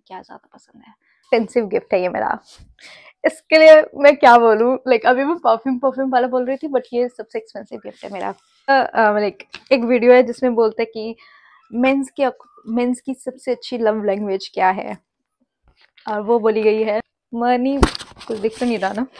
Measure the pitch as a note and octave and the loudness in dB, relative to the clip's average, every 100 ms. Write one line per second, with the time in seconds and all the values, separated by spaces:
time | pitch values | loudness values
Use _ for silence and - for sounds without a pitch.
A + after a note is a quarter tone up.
0 | - F#3 - - _ - _ _ - _ | -20 -20 -20 -20 _ -20 _ _ -20 _
1 | _ _ - A3+ G#3 B3 G#3 F#3+ - F#3 | _ _ -4 -2 -2 -4 -2 -4 -2 -2
2 | F3+ - - - _ - - _ - - | -2 -4 -6 -6 _ -20 -20 _ -20 -20
3 | - _ - - - D#4 D#4 D#4 - - | -20 _ -4 -4 -4 6 8 8 6 2
4 | C#4+ D4 C4+ A#3+ A#3 G#3+ A#3+ C4 B3+ A#3 | 4 6 6 6 6 2 2 0 0 0
5 | A#3+ B3 C#4 E4+ B3+ A3 C4+ B3 C4+ B3+ | 2 0 0 -2 0 -2 -2 -4 -4 -4
6 | C4+ B3+ B3+ B3+ B3+ C4+ D#4 B3+ B3 A#3+ | -2 -2 -2 -2 -4 -6 -6 -6 -6 -6
7 | B3 A#3+ A3 A3 A3 G#3 G3 A3+ G#3 - | -6 -8 -14 -14 -14 -18 -18 -18 -18 -18
8 | G3 G3 G3 G3 _ _ - C4+ - - | -16 -10 -10 -12 _ _ 0 0 0 0
9 | G#3+ G#3 G#3 - - - - C4 A#3 B3 | 0 0 -4 -6 -18 -12 -2 0 2 2
10 | A#3+ B3 A#3+ A#3+ B3+ A#3 A3 G#3+ A3+ A3 | 4 4 2 -4 -4 0 -2 -2 -8 -10
11 | A3 A3+ _ _ _ _ _ A3+ B3+ C#4 | -12 -14 _ _ _ _ _ -2 0 0
12 | C4 - C4 - _ _ A3+ A#3 B3 B3+ | -4 -4 -4 -6 _ _ -6 -4 -2 -4
13 | - C4 - B3+ - A#3+ - B3 A3 G#3+ | -8 -12 -12 -10 -8 -8 -8 -4 -2 0
14 | G#3 G3 G#3 G3 - - F#3 F#3+ - F#3 | -2 -2 -4 -6 -8 -2 -2 -2 -6 -14
15 | _ _ _ _ _ _ _ _ _ _ | _ _ _ _ _ _ _ _ _ _
16 | - G#3+ G#3 A#3 A3 A3 G#3+ A3 A3 G#3+ | -8 -6 -2 0 0 0 2 0 0 -4
17 | - _ _ A#3 A#3+ B3 C4 C#4 - - | -6 _ _ -4 0 0 0 0 -2 -4
18 | - - - G#3+ G#3+ - B3 A3 F#3+ G#3 | -16 -18 -12 -6 -6 -4 -4 -4 -4 -6
19 | C4 | -8